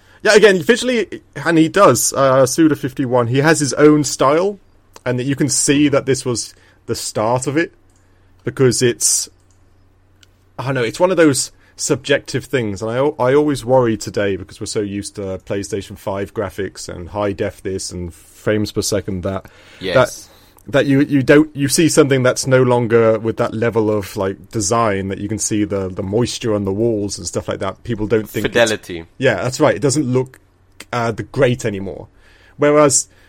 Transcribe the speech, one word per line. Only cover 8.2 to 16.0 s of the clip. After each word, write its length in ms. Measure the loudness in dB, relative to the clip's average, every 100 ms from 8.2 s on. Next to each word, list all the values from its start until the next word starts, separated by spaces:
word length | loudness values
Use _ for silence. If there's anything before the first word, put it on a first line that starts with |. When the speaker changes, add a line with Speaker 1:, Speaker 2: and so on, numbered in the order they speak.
| _ _
Speaker 1:
because 380 | -10 2 2 4
it's, 480 | 0 0 0 -2 -4 _ _ _ _ _ _ _ _ _ _ _ _ -10
I 60 | -6
don't 100 | -2
know, 80 |
it's 160 | -2 0
one 120 | 0
of 60 | 4
those 340 | 4 4 -4 -12 _ -12
subjective 680 | -4 -4 0 -2 -2 -8 -4
things, 360 | -4 -4 -6
and 80 | -6
I 60 | -2
al-, 180 | -2 0
I 160 | 2 2
always 280 | 2 -2
worry 320 | 0 2 2 0
today, 380 | -4 -4 -2 -4
because 240 | -8 -12
we're 60 | -8
so 160 | -6
used 340 | -4 -6 -10 -10
to 60 | -10 -10 -8
PlayStation 520 | -8 -6 -8 -10
five 360 | -12